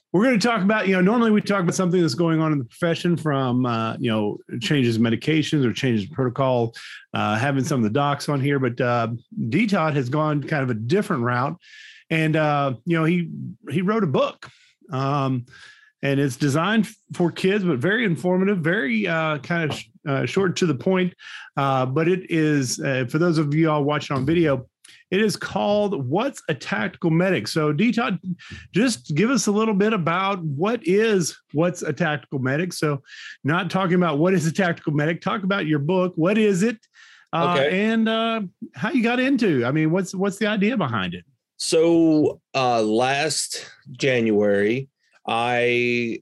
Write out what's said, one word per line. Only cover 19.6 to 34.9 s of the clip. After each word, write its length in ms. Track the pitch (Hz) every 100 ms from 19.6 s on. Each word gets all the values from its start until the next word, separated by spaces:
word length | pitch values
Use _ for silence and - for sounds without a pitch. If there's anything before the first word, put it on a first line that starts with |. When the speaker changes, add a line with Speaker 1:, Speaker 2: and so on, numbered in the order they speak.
| 160
Speaker 1:
of 60 | -
sh-, 120 | - _ 160
uh, 200 | 135 135
short 280 | - 190 165
to 100 | 180
the 80 |
point. 400 | 131 - 185 180 - - - - -
Uh, 300 | 139 135 131
but 220 | 135 160
it 220 | 180 185
is, 480 | 165 151 147 131 -
uh, 260 | 151 131 123
for 100 | 151
those 200 | 175 160
of 160 | 151
you 160 | 147 160
all 120 | 151
watching 300 | 143 147 -
on 120 | 143 135
video, 420 | 170 160 131 - _ - - -
it 120 | 185
is 120 | 214
called 720 | - - 196 208 208 208 190 127
What's 360 | 165 254 - -
a 60 |
Tactical 540 | 147 - 196 208 - 175
Medic? 400 | 160 185 165 104
So 240 | 165 151
D 180 | 151 220
Todd, 280 | 233 254 175 185 175 - - -
just 420 | 170 254 214 -
give 160 | 147 214
us 160 | 269 -
a 60 |
little 200 | 202 220
bit 220 | 202 208
about 500 | 220 160 170 196 196
what 420 | 160 135 196 240 165
is, 520 | 196 226 202 160 - _
what's 280 | 147 175 180
a 120 | 165
tactical 460 | 139 170 147 - 147
medic? 360 | 127 143 185
So 280 | - 156 143 - - - -
not 260 | 131 165 185
talking 240 | 190 190
about 240 | 180 175 143
what 160 | 175
is 120 | 190 156
a 60 |
tactical 400 | 147 185 170 -